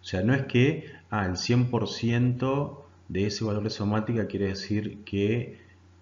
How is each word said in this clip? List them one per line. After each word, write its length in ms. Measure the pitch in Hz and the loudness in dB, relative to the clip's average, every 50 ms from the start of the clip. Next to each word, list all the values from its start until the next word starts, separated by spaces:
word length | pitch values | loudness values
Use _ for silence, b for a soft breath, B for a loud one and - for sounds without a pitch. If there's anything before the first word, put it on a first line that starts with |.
O 20 | - | -10
sea, 200 | - - 90 98 | -4 -2 0 2
no 100 | 113 135 | 2 2
es 140 | 135 131 | 2 0
que, 440 | - - 120 127 147 160 156 - - - - - - | 2 2 4 4 4 2 0 -6 -12 -16 -20 -12 -6
ah, 160 | 104 104 98 | -4 -2 0
el 100 | 92 90 | -2 -2
cien 320 | - - - 120 127 123 123 | -2 0 2 4 4 4 2
por 180 | 120 113 107 | 2 -2 -2
ciento 1000 | 98 - - 117 117 117 120 123 127 123 - 131 131 135 143 147 143 - - - - - - - | -2 -4 -2 0 0 2 2 2 2 2 0 0 0 0 0 -2 -4 -6 -12 -18 -20 -20 -20 -12
de 200 | - 85 92 101 | -4 -2 0 0
ese 180 | 104 - - 113 | 0 0 -2 -2
valor 180 | 107 104 104 101 | 0 0 0 -2
de 60 | 110 | -4
somática 560 | - - 101 101 104 110 107 - 117 110 101 | -2 -2 0 2 2 2 2 2 0 0 0
quiere 220 | 92 - 95 98 | 0 0 0 0
decir 560 | 95 95 - - - 104 107 107 104 - - - | 0 -2 -4 -4 -2 -2 -2 -2 -4 -8 -10 -10
que, 560 | - 101 98 101 104 113 120 123 B B B B B B B B - - - | -4 0 2 2 2 2 0 -2 B B B B B B B B -20 -20 -20